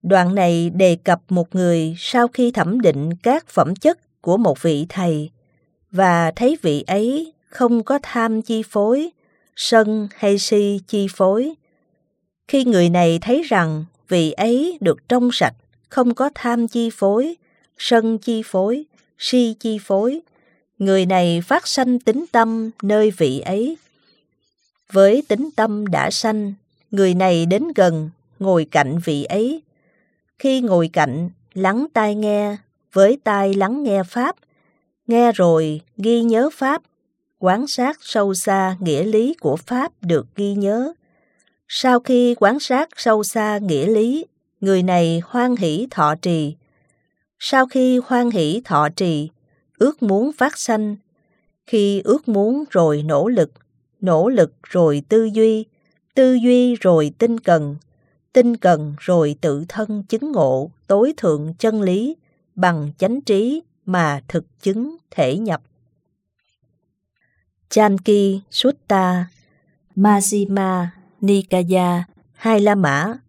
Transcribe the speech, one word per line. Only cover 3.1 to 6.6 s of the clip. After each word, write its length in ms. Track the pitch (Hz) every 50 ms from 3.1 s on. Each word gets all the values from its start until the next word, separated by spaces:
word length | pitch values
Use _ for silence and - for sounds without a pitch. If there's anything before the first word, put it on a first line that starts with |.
| 170
các 340 | 175 - 226 262 320 - _
phẩm 260 | - - 143 143 180
chất 460 | - - 294 349 _ _ _ _ _ -
của 140 | 170 175
một 260 | 208 233 180 139 - -
vị 240 | 170 156 143 151 170
thầy 420 | - 190 185 175 160 151 151 151 _ _ _ _ _ _ _ _ _ _ _ _
và 400 | - 180 196 185 175 170 170 160
thấy 280 | 165 - 240 254 320 320